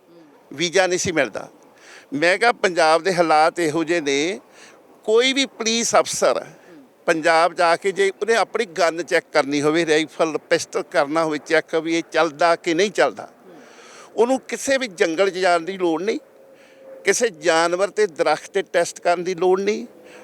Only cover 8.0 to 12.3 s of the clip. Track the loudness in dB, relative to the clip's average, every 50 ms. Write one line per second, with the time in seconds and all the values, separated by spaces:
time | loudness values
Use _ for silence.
8 | -2 -2 -2 -4 -2 0 0 0 0 0 -2 -4 -6 -4 -2 0 0 0 0 -2
9 | -2 -2 0 -2 0 _ 0 0 0 0 0 0 0 2 2 2 2 2 2 2
10 | 0 -2 -2 -2 -2 -2 -2 -6 -2 -2 -2 -2 -2 -4 -6 -8 -8 -2 -2 0
11 | 0 0 0 -2 0 -2 -4 -6 -2 0 0 0 0 0 -2 -4 -2 -2 -2 -4
12 | -4 -2 0 0 0 0